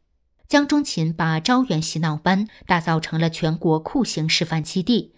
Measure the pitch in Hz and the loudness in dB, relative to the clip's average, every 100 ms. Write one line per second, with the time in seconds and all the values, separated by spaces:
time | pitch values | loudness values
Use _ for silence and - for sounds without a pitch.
0 | _ _ _ _ - 294 285 294 285 - | _ _ _ _ 0 2 4 2 0 0
1 | 160 165 160 160 165 247 254 160 160 160 | -2 0 0 0 2 2 2 0 -2 -2
2 | 160 151 180 190 214 - - 175 165 160 | -2 -2 0 0 0 -8 0 0 2 -2
3 | - 151 165 160 160 160 170 156 160 285 | -2 0 0 0 -2 0 0 0 0 -2
4 | 214 - 160 - 160 160 151 185 175 226 | 0 -2 -2 0 0 -2 -2 -2 0 0
5 | - | -2